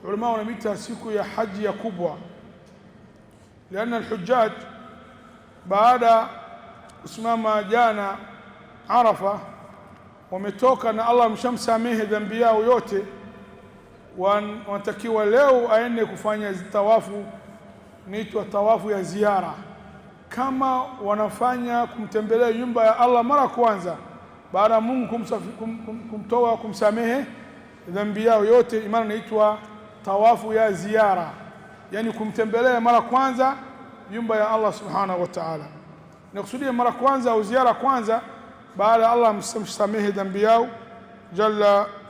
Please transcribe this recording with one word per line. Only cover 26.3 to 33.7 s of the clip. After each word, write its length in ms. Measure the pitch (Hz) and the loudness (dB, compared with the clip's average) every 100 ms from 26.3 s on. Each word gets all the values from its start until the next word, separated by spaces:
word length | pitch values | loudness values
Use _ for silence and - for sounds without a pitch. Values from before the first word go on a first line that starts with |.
| 233 240 226 | 2 2 2
kumsamehe 680 | 226 196 214 220 233 254 277 - - - - - - | -4 0 0 2 0 -2 -4 -12 -20 -20 -20 -20 -10
dhambi 380 | 185 208 208 226 | -6 -4 0 2
yao 180 | 226 | 4
yote, 340 | 208 240 240 220 | 6 6 4 -2
imani 200 | 214 226 220 | -2 -2 -2
inaitwa 520 | 214 214 220 214 214 - - - - | -6 -4 2 2 2 -10 -20 -20 -14
tawafu 480 | - 196 220 233 214 | -4 4 4 4 0
ya 200 | 220 220 | 0 0
ziara, 580 | 185 190 220 214 180 160 - - - - - - | 0 -2 2 4 2 -2 -10 -18 -20 -20 -20 -12
yani 200 | 196 226 | -6 -6
kumtembelea 680 | 214 214 196 220 226 254 247 | -4 -8 -4 -2 2 2 2
mara 200 | 233 240 | 4 4
kwanza 540 | 233 247 269 247 262 277 - | 4 0 0 2 0 -2 -12